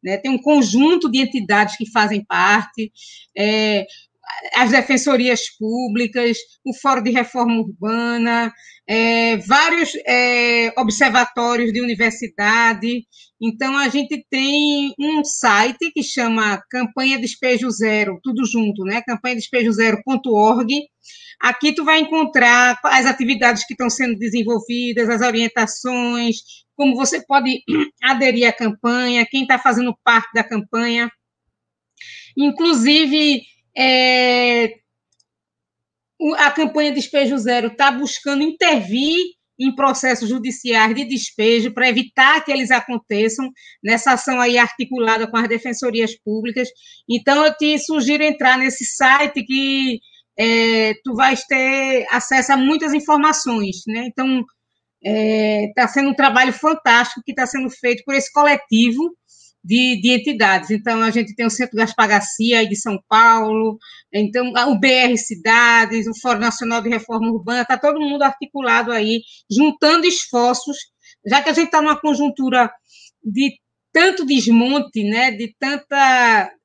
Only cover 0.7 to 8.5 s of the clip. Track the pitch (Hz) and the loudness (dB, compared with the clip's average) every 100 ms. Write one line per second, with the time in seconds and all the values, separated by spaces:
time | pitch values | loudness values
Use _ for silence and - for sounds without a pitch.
0.7 | 214 294 349 330 247 262 269 190 208 208 | 4 4 4 0 0 -2 -4 0 0 0
1.7 | - 214 226 208 214 208 180 185 208 190 | -4 -4 0 0 -2 -4 0 2 2 -2
2.7 | - 214 _ - - _ - 208 214 214 | -8 -10 _ -20 -20 _ -4 -2 0 0
3.7 | 202 190 - _ _ - - - 220 247 | -2 -4 -14 _ _ -16 -14 -4 0 4
4.7 | 262 240 262 285 254 247 233 - _ 220 | 2 2 0 2 2 2 0 -4 _ -6
5.7 | 233 247 208 240 247 233 226 - _ - | -4 -4 -2 -2 0 -2 -2 -6 _ -10
6.7 | 240 277 262 226 226 233 254 233 233 185 | -4 -2 0 0 -2 -2 -2 0 0 -2
7.7 | - 208 226 233 240 233 233 233 | -6 -4 -4 -2 -2 0 0 -4